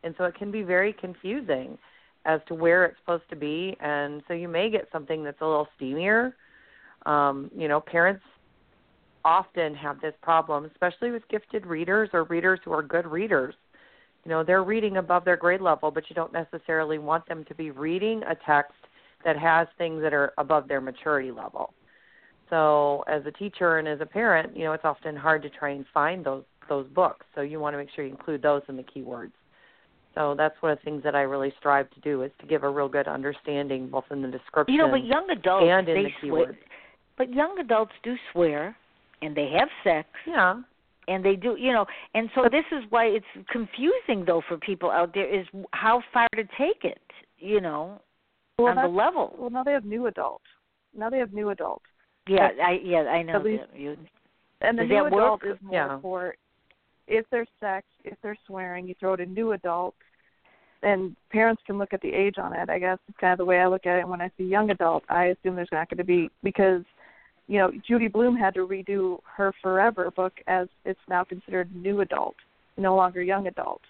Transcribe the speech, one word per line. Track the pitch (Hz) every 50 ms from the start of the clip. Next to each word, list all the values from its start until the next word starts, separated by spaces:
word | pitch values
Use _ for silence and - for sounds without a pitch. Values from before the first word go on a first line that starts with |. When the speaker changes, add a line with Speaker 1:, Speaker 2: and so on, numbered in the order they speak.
| -
Speaker 1:
And | 165 156 -
so | 185
it | 175 175
can | - 202 208
be | 202 220
very | 202 175 180 180 190 208 208
confusing | - - 180 175 - - 185 226 294 254 175 143 131 131 131 135 - _ _ _ _ _ _ _ _ _
as | 156 156 151 -
to | - 170
where | 160 165 170 170 185 180
it's | 165 - _
supposed | _ - 175 165 - _
to | -
be, | 151 147 147 151 165 180 190 190 _
and | - 147 147 147 143 143 147 147 -
so | _ -
you | 170 175
may | 170 165 170 196 226
get | 214 202 - _
something | - 160 147 - 160 156 151
that's | 147 139 _
a | 160
little | 156 156 151 151 - _ _
steamier. | 139 131 135 156 175 196 214 226 240 254 254 _ _ _ _ - _ _ _ - - - - _ -
Um, | 151 151 147 143 139 139 139 139 139 -
you | - 160
know, | 147 147 151
parents | - - - 170 170 185 196 190 _ - _ _ _ _ _ _ _ _ _ _ _ _ _ _ _ _ _ _ -
often | 160 165 185 185 - _ 180 165 151 151
have | 143 151 147 143 139
this | - 156 151 _ -
problem, | 165 165 160 156 160 151 143 151
especially | 156 _ _ 180 180 175 _ - 240
with | 240 226 _ _
gifted | - 208 - _ - 220 190
readers | 175 165 156 170 175 196 214 220 202 -
or | 170 160
readers | 165 170 170 175 185 185 180 -
who | -
are | 160 151
good | 151 139 - 170 170
readers. | 170 151 175 208 220 196 139 131 123 - _ _ _ _ _ - _ _ _ _ _ _ _ _
You | 165
know, | 160 160 160
they're | 160 180 190 190
reading | 185 214 226 214 208 196
above | 185 170 165 180 180 175
their | 180 180
grade | 165 170 175 180 190
level, | 190 175 156 147 - 151
but | 147 160 156 -
you | 160
don't | 175 165 160 -
necessarily | 170 160 _ - 160 _ - 160 160 160 151 156
want | 151 151 147 160 165 165
them | - 170 160 151
to | - 147
be | - 160 156
reading | 139 131 147 160 170 185 202 220 226 220 -
a | - 165 - -
text | - 151 143 147 - - _ - _ _ _ _ _ _ _ -
that | 165 156
has | 147 160 165 160 165 165 160 _
things | _ 175 165 160 160
that | 156 156 147
are | 147 143 135 - -
above | 143 135 160 151 139
their | 135 147 135
maturity | 131 131 127 - - 156 151 139 131 127
level. | 120 113 - - - - - - _ _ _ _ _ _ _ _ _ _ _ _ _ _ _ _
So | 170 165 156 151 151 147 147 143 143 143 -
as | - 156 151 139
a | 151
teacher | 151 - 202 208 - - 185 170 165 160
and | 156
as | 156 151 143
a | 156
parent, | - - 202 233 226 180 160 160 - -
you | 190 165
know, | 156 156
it's | 156 -
often | 160 143 - - 160 151
hard | 143 139 160 156 156 147
to | 147
try | - - 151 143
and | 143 139 135 _ _
find | 156 147 156 180 190 156
those, | 143 135 135 135 _ _ _ - -
those | 147 139 135
books. | 135 135 180 180 147 - _ - _ _
So | 151
you | 143 147 151 156
wanna | 147 147 147
make | 143 143 143 -
sure | - 143
you | 131
include | 135 135 - - 156 139
those | 127 151 147 143 143
in | - 135
the | 131 127
keywords. | - _ 139 127 127 123 123 - - _ _ _ _ _ _ _ _ _ _ _ _ _ _ _ _ _
So | 160 151 147 143
that's | 143 151 156 151 -
one | - 160
of | 151 143
the | -
things | 151 151 143 139
that | 151 143
I | 143
really | 139 135 139 139 135 139 - _
strive | - 147 143 139 135 -
to | _ 135
do, | - 151 147 131
is | 131 139 _ _
to | -
give | - 160 147 139
a | 143
real | 139 147 143
good | 135 131 143 139
understanding | - 147 139 135 143 143 - _ 151 147 143 143 139 135 131 131 131
both | 135 135 - _
in | 147 143
the | 135 127
description | 127 127 - - - 156 147 - 262
Speaker 2:
You | 302
know, | 320 285
but | 254 269 254
young | 226 262 311 370 381
adults, | 330 202 - 185 185 196 175 170
Speaker 1:
and | 180 190 185 165
in | 165
Speaker 2:
they | 190 202
Speaker 1:
the | 143 - - - 143
Speaker 2:
swear, | 156 156 170
Speaker 1:
keywords. | 262 - - - _ - - - - _ _ _ _ _
Speaker 2:
but | - 262 254 247
young | 269 302 339 403 370
adults | 302 226 233 214 220 214 - - -
do | 226 247 247 - -
swear, | - 175 175 160 147 147 156 196 233 _ _ _ _ _ _ _ _ _
and | 151 156 147
they | 147 147 135 151 185
have | 254 320 - - -
sex. | 202 165 151 160 _ - - -
Speaker 1:
Yeah. | 330 339 269 190 180 190 240 254 _ _ _ _ _ _ _ _
Speaker 2:
And | - 185 190 185
they | 196 196
do, | 190 185 247 220 -
you | 247 262 247
know, | 226 202 - - - - - -
and | 220 226 220 -
so | 262 254
Speaker 1:
But | 233
Speaker 2:
this | 240 302 302 -
is | 330 285 233 208
why | 220 233 233
it's | 226 202 220 196 - - 196 196 -
confusing, | - 240 226 190 - - 254 330 494 508 - - 233 196 175
though, | 175 170 165 156
for | - 170
people | 156 - - 196 - 175 165
out | 101 160 170 175 -
there, | 196 196
is | 135 196 190 180 - - 196 190 -
how | - - 185 220 233 247 240 - -
far | 247 233 233 -
to | 220 214 196 -
take | - 269 339 440 _ -
it, | - - - _ _ - - - _ _
you | _ 160 196 214 208
know, | 185 165 151 147 156 180 202 202 _ _ _ _ _ _ _ _ _ _ _
Speaker 3:
Well, | - 240 240
Speaker 2:
on | 240
the | 262 262
Speaker 3:
that's, | 175 175
Speaker 2:
level. | 196 220 311 370 311 175 - -
Speaker 3:
well, | - 247 247
now | 233 254 254
they | 285 285
have | 277 208
new | 208 208 233 247
adult. | 226 - - - - - - _ _ _ _ _ _ _ _ _ _ _
Now | 208 214 226
they | 254 262
have | 240 202 196
new | 208 208 208
adult. | 196 - 165 - - - _ _ _ _ _ _ _ _ _
Speaker 2:
Yeah, | 185 190 190 196 190 -
Speaker 3:
But | 127 160
Speaker 2:
I, | 175 180 185 127
yeah, | 180 175 165
I | 151 123 147 170
know | 170 160 165
Speaker 3:
at | 202 196
least | 220 214 214 - -
Speaker 2:
that. | - 135
You, | 143 143 151 156 160 - _ _ _ _ _ _ _ _ _ _
Speaker 3:
and | - 220 233 233
the | 226
Speaker 2:
does | 233
Speaker 3:
new | 226 208 196
Speaker 2:
that | 202 190
Speaker 3:
adult | 202 220 220 214 196 -
Speaker 2:
work? | 202 196
Speaker 3:
is | 190
more | 196 190 190
Speaker 1:
Yeah. | 170 147 139 139 135
Speaker 3:
for | 139 185 185 180 180 180 - _ _ _ _ _ _ _ _ _ _ _ _ _ _
if | - 214 220 226 _
there's | - 233 233 _ _ _
sex, | 220 202 190 196 - _ _ _ _
if | - 208 _ -
they're | 208 208 - _
swearing, | - 190 190 185 180 180 180 180
you | 180 185 _
throw | 190 190 190
it | 175
in | 180 185
new | 185 214 226 220
adult, | 214 190 - 180 170 175 180 - _ _ _ _ _ _ _ _ _ _ _ _ _ _ _ _ _ _
and | - 208 202 190 190 180 - _ _ _
parents | - 220 220 226 226 - _
can | - 196
look | 202 202 - -
at | 190
the | - 202
age | - - 196 202 196 196
on | 190 185 180
it. | 165 175
I | - 165 180
guess | 180 185 185 185 _
it's | - 208 -
kind | - 185
of | 180
the | 180 180
way | 180 185 180
I | 180
look | 185 185 190 -
at | 180 175 180
it. | 175
When | 180 185 175
I | 175 185 _ -
see | 185
young | 180 190 208 214 208
adult, | 196 180 180 165 165 156 -
I | - - 175 180
assume | 180 180 _ - 190 180
there's | 180 175 -
not | - 156 165
gonna | _ - 175 180
be, | 185 180 175 165 - _ _
because, | - 196 190 - 196 190 185 180 180 _ _ _ - - - _ _ _ _ _ _
you | - 202 208
know, | 190 185 - - -
Judy | - 233 240 233
Blume | 214 196 220 240 247 240
had | 240 208 190 190
to | 190 185
redo | 180 196 190 185 196 202 196 190 185 180 - _ - -
her | - 202 196 190 -
Forever | - 190 185 190 196 233 220 - 180 180
book | - - 185 185 _ - -
as | - 185 185 180 185 _ _ _
it's | 190 190 _ _
now | - 185 180 180
considered | _ 180 185 _ - 185 185 180 175 185
new | 180 175 196 202 202
adult, | 196 180 - - - - - _ _ _ _ _ _ _ _
no | - 196 190 190
longer | 190 185 180 180 180
young | 180 180 196 196 202
adult. | 180 - - - - - - _